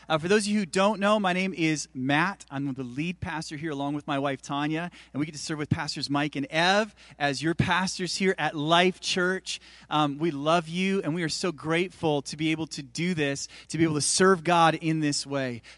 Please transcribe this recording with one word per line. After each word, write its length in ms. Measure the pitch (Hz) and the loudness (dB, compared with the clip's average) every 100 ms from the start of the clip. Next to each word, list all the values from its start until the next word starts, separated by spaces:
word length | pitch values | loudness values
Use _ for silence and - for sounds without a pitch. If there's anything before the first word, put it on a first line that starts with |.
| - | -2
Uh, 120 | 156 | 0
for 100 | 170 | 2
those 140 | 214 | 2
of 60 | 202 | 4
you 120 | 208 | 0
who 60 | 180 | 0
don't 340 | 185 196 208 | 2 2 4
know, 180 | 202 214 | 2 4
my 140 | 190 | 2
name 220 | 180 190 | 0 -2
is 340 | 175 160 156 - | 0 0 0 -4
Matt. 500 | 131 127 143 180 196 - | -4 0 2 2 -2 -10
I'm 240 | 139 139 | -6 -4
the 80 | 131 | -6
lead 380 | 127 123 165 180 | -8 -6 -6 -6
pastor 360 | 180 156 160 151 | -8 -8 -8 -8
here 140 | 160 | -6
along 240 | 139 143 | -4 -4
with 120 | 147 147 | -4 -4
my 120 | 143 | -2
wife, 240 | 139 135 | -2 -4
Tanya, 480 | - 143 147 156 175 - - | -6 -4 -2 -2 -6 -10 -10
and 80 | 135 | -6
we 40 | |
get 100 | 156 | -6
to 60 | 147 | -6
serve 180 | - 156 | -6 -6
with 120 | 147 | -6
Pastors 400 | - 147 - 117 | -6 -6 -6 -4
Mike 260 | 143 151 143 | -2 -2 -6
and 100 | 139 | -4
Ev 440 | 160 175 202 214 - - - | 0 2 2 0 -6 -20 -4
as 240 | 143 131 | -2 0
your 120 | 151 | 0
pastors 600 | 170 - 175 185 - 175 - | 0 2 0 -2 -4 -6 0
here 180 | 190 185 | 0 2
at 180 | 156 | -2
Life 460 | 160 147 170 185 - | -2 4 6 4 2
Church. 600 | - 190 180 190 - - - - - | -2 0 0 -2 -6 -12 -14 -20 -4
Um, 280 | 151 147 139 | 0 0 0
we 120 | 170 | -2
love 380 | 139 151 175 160 | 0 2 2 0
you, 320 | 175 190 196 | -2 0 0
and 120 | 175 | -2
we 80 | 165 | -2
are 80 | 160 | -2
so 200 | - 185 | -2 -4
grateful 680 | 143 147 165 180 - 165 147 | -4 -2 0 -2 -2 0 0
to 140 | - 147 | -2 -4
be 140 | 156 | -2
able 160 | 156 156 | -2 -4
to 140 | - | -10
do 320 | 139 117 175 | -10 -4 -2
this, 340 | 170 143 139 - - - | 0 -2 -2 -8 -14 -6
to 100 | 160 | 0
be 60 | |
able 100 | 165 | 2
to 80 | 151 | 2
serve 420 | 135 - 190 185 | 0 4 6 6
God 300 | 160 170 165 | 4 6 6
in 260 | 156 160 160 | 4 0 0
this 260 | 147 143 139 | 0 -2 -4
way, 360 | 139 131 117 - | -4 -4 -6 -12